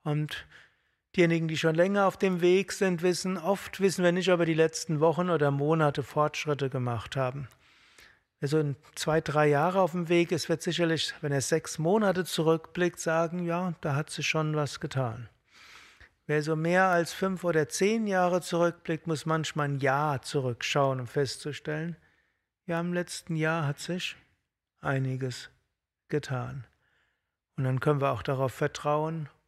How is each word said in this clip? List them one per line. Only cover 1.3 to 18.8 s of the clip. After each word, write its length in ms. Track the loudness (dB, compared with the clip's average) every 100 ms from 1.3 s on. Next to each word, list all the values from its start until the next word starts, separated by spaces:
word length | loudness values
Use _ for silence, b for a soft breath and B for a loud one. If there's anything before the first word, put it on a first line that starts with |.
| 4 0
die 100 | 0
schon 180 | 2 4
länger 300 | 4 4 2
auf 120 | 2
dem 240 | 0 4
Weg 300 | 4 4 2
sind, 300 | -2 0 2
wissen, 360 | 0 0 -2 -4
oft 420 | -2 -2 -4 0
wissen 240 | 0 4
wir 80 | 2
nicht, 200 | 4 2
ob 80 | 4
wir 60 | 4
die 80 |
letzten 460 | 4 2 2 -4 2
Wochen 300 | 2 2 0
oder 200 | 2 2
Monate 540 | 2 2 2 2 0
Fortschritte 680 | -4 0 0 -2 -4 -2 -2
gemacht 460 | -2 -4 -4 -6 -4
haben. 320 | -4 -6 -14 b b b b b b b b _
Wer 100 | 0
so 100 | 0
in 160 | 0 -4 -12 -6
zwei, 260 | 0 0
drei 260 | 2 2 4
Jahre 340 | 4 2 2
auf 100 | 2
dem 180 | 0 2
Weg 220 | 2 2
ist, 180 | -2 -2
wird 120 | -2
sicherlich, 520 | -2 0 0 0 -2 -4
wenn 100 | -2
er 100 | -2
sechs 360 | 0 -2 -2 -4
Monate 480 | 2 2 2 0 -2
zurückblickt, 760 | 0 2 2 0 -2 -2 0
sagen, 440 | 0 0 0 -2 -4
"Ja, 280 | -2 -4 -4
da 140 | -2 -2
hat 140 | -4
sich 180 | -6 -2
schon 280 | 0 0 0
was 240 | -2 -6
getan." 500 | -6 -2 -4 -6 -14 _ B B B B B B B _ -2
Wer 160 | -2
so 140 | 0 0
mehr 300 | 2 4 6
als 280 | 4 0
fünf 300 | -2 -4 -2
oder 240 | 0 0 0
zehn 400 | 0 0 2 0
Jahre 340 | 2 2 2
zurückblickt, 640 | 0 2 2 0